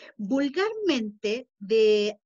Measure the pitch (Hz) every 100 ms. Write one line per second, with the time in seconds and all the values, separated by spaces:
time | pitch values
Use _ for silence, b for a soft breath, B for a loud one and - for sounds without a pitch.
0 | B - 196 269 285 294 427 440 403 262
1 | 214 214 208 233 254 _ 196 220 214 214
2 | 208 -